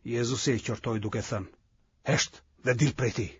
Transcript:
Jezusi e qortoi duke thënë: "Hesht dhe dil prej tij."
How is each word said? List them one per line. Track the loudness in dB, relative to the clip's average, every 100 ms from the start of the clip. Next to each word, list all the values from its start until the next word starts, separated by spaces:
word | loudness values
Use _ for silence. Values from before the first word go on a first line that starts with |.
Jezusi | -2 0 0 0 2
e | 0 0
qortoi | -4 -2 -2
duke | -2 -4 -4
thënë: | -6 -6 -16 _ _ _ _ 0
"Hesht | 2 2 -6 _ _ 0
dhe |
dil | 4 4
prej | 4 -2
tij." | 0 -6 -8